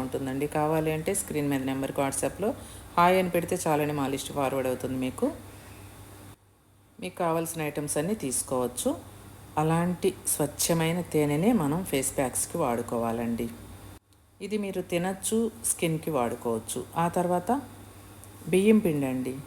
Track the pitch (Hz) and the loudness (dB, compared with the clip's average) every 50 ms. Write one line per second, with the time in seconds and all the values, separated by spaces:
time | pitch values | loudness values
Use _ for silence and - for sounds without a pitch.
0 | 131 127 - 127 135 131 131 139 147 147 - 156 151 151 160 160 156 160 156 156 | -2 -2 -4 -4 -4 -2 -2 -2 -2 0 0 0 2 2 2 2 2 0 0 0
1 | 160 190 196 196 - - - 151 147 143 143 135 131 135 135 135 139 135 - 147 | 0 -2 -2 -2 -2 -2 -2 0 0 0 0 0 0 -2 -2 -2 -2 -2 0 0
2 | 139 139 139 - 147 135 - - 185 233 - - - - - - - - - 170 | 0 0 0 0 -2 -2 -2 0 -2 -2 -2 -4 -8 -16 -16 -18 -12 -2 4 6
3 | 175 180 185 185 185 175 175 170 170 - 180 180 - 165 151 147 151 147 147 147 | 8 8 8 6 4 4 2 0 0 0 -2 0 2 2 4 4 2 2 0 0
4 | 135 131 139 135 - - 139 143 135 127 139 135 127 127 127 123 - 127 131 131 | -2 -2 -2 -4 -4 -4 -2 0 0 0 2 0 0 0 0 -2 -2 -4 -2 -2
5 | 127 127 131 - 233 294 - - - - - - - - - - - - - - | -2 -2 -2 0 0 -2 -2 -4 -12 -16 -18 -18 -18 -18 -18 -18 -18 -18 -18 -18
6 | - - - - - - - - _ _ _ _ _ _ _ _ _ _ _ - | -18 -18 -18 -18 -18 -20 -20 -20 _ _ _ _ _ _ _ _ _ _ _ -10
7 | - 180 - - 180 160 160 165 165 165 - 165 151 147 143 156 147 147 - 156 | -10 -8 -4 0 0 2 2 2 0 -2 -2 -4 -2 -2 -2 -2 -2 -2 0 0
8 | 151 185 220 220 - 131 120 - - - 131 127 123 120 123 - - 254 320 - | 0 0 0 -2 -2 -2 -2 -2 -2 0 0 0 0 0 -2 0 0 0 0 -2
9 | - - - - - - - - - - - 151 156 160 165 165 175 180 175 - | -6 -14 -18 -18 -18 -18 -20 -20 -14 -6 -2 0 2 2 4 2 2 0 0 0
10 | - 190 - - - - - - 151 143 - - - - 170 165 160 165 170 180 | 0 0 0 0 -2 -2 0 0 0 0 0 0 0 2 2 4 2 2 2 0
11 | 170 - - 151 147 147 147 151 180 233 254 196 147 139 151 185 190 - 143 135 | -2 0 2 2 4 4 4 4 4 4 4 4 4 2 0 0 0 0 0 0
12 | 131 - - - 135 123 - - - - - - 151 123 120 120 117 - 127 113 | 0 0 0 0 0 0 0 -2 -4 -2 0 0 0 2 2 0 -2 -2 -2 0
13 | 117 117 113 120 117 117 117 113 117 117 - - - - - - - - - - | 0 0 0 0 0 -2 0 -2 -2 -4 -6 -10 -16 -16 -16 -16 -18 -18 -18 -20
14 | _ _ - _ _ _ _ - 190 202 214 208 202 196 180 185 180 - 175 170 | _ _ -20 _ _ _ _ -12 -8 -4 -2 -2 -2 -2 -2 -4 -2 0 0 0
15 | 180 190 190 190 - - 220 226 233 220 - - - - - - - 165 160 151 | 2 0 -2 -2 -2 0 2 2 2 2 -2 -2 -2 -2 0 2 2 2 2 0
16 | - 165 156 127 120 117 120 120 - 120 113 110 110 - - 123 - - - - | 0 0 2 2 2 2 0 -2 -2 -2 -2 -2 -2 -4 -6 -6 -6 -4 0 0
17 | 170 175 170 180 175 175 180 180 175 226 247 277 - - - - - - - - | 0 2 2 2 2 2 2 0 2 0 0 0 -2 -8 -14 -18 -18 -20 -20 -20
18 | - - - - - - - - - 160 180 190 196 220 220 214 214 175 147 143 | -20 -20 -20 -20 -20 -20 -18 -10 -2 2 4 6 8 8 8 8 6 4 2 2
19 | 139 131 127 131 123 127 131 139 143 | 2 0 0 0 -2 -4 -4 -8 -10